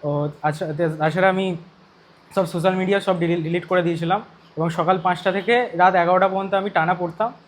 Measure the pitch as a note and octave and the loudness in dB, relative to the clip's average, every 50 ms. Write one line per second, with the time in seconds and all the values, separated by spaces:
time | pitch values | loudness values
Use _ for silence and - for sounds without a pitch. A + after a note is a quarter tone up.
0 | - D3 D3 D3 D3 D3 D3 - - D3+ D3+ D3+ F#3+ D#3+ D#3 D3 F3 E3 D#3 D#3 | -4 -2 -2 -2 -2 -4 -6 -4 -4 -4 -2 -2 -6 -8 -4 -2 -2 -2 -2 -2
1 | D3+ E3 D3+ F3+ F#3 F#3+ F#3 F#3+ F#3+ F#3+ F3+ E3+ - - _ _ - _ _ _ | -2 -2 0 2 0 2 2 0 -2 -2 -4 -6 -10 -18 _ _ -20 _ _ _
2 | _ _ _ _ _ _ - G3 F#3+ E3 - F3 D#3 F#3+ F#3 F#3 F#3 F#3 G3+ G3 | _ _ _ _ _ _ -2 -2 -2 -2 -2 0 0 0 0 0 0 0 0 0
3 | G3 - F#3+ E3+ E3+ E3+ E3+ F3 D#3+ D#3 E3+ F3+ E3+ - F#3 F3+ F3 E3+ E3+ D#3+ | 2 0 0 0 0 0 0 -2 -2 -2 -4 -4 -2 0 0 0 2 0 -2 -2
4 | E3 E3 F#3 G#3 A3 - - - _ - _ - D#3+ E3+ E3 - E3 D#3+ F#3+ F#3+ | -2 -2 -2 -2 -2 -8 -20 -20 _ -16 _ -4 -4 -2 -2 -2 2 2 2 2
5 | E3 F#3 F3+ E3+ - G3 F#3 G3 F#3+ F#3+ A#3 A#3+ B3 A3 - E3 F3+ F#3 F#3 F#3 | 2 -2 -2 0 0 -2 -2 -2 0 2 2 2 2 -2 2 4 4 6 6 4
6 | E3+ E3+ F3+ F#3 F#3 G3 F#3+ F#3+ F#3+ G3 F#3 G3 F#3+ G3+ G3 E3+ D#3+ E3 F#3 E3+ | 4 4 4 4 4 2 2 -2 -4 -2 -2 -2 -2 0 0 0 2 2 0 -2
7 | F3+ E3+ E3 - G#3+ A#3 A#3+ - _ | -2 -6 -4 -4 -4 -4 -4 -10 _